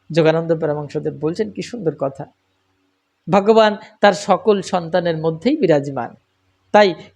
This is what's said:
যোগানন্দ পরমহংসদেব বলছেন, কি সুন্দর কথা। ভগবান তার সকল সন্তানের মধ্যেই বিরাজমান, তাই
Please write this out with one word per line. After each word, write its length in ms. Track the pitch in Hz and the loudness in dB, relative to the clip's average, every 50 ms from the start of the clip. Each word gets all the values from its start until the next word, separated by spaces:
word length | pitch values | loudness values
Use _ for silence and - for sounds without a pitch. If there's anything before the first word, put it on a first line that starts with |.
| _ - | _ -6
যোগানন্দ 420 | 151 165 160 160 160 165 165 165 165 | 0 0 2 2 2 0 0 -2 -2
পরমহংসদেব 600 | 160 165 151 147 151 147 143 - 151 147 156 139 135 | -2 -2 -4 -4 -6 -8 -8 -8 -8 -8 -8 -8 -6
বলছেন, 300 | 151 156 175 - - - | -6 -6 -4 -4 -6 -8
কি 120 | - - | -8 -12
সুন্দর 340 | - - - 240 190 160 143 - | -12 -10 -10 -8 -6 -6 -6 -4
কথা। 280 | 139 135 135 - 143 - _ _ _ _ _ _ _ _ _ _ _ _ _ _ _ _ _ _ _ - | -6 -6 -6 -8 -16 -18 _ _ _ _ _ _ _ _ _ _ _ _ _ _ _ _ _ _ _ 0
ভগবান 460 | 160 202 196 208 226 220 220 214 208 190 - - _ _ | 0 2 4 4 6 6 4 4 2 -2 -10 -18 _ _
তার 120 | - 202 | 2 2
সকল 500 | 190 202 - - 190 175 - 226 208 196 | 2 2 0 0 0 0 2 0 0 0
সন্তানের 540 | 175 - - 180 170 165 165 185 170 175 165 | 0 -4 -4 -4 -4 -2 -2 -2 0 -2 -2
মধ্যেই 400 | 156 156 165 165 160 - 240 302 | -2 -2 -4 -4 -2 -2 -2 0
বিরাজমান, 580 | 320 269 165 156 147 139 143 135 131 117 - - _ _ _ _ _ _ _ _ _ _ _ | 0 2 2 2 2 0 -2 -6 -8 -8 -10 -12 _ _ _ _ _ _ _ _ _ _ _
তাই 220 | - 208 214 196 160 - - - _ | 4 4 4 4 2 -4 -10 -8 _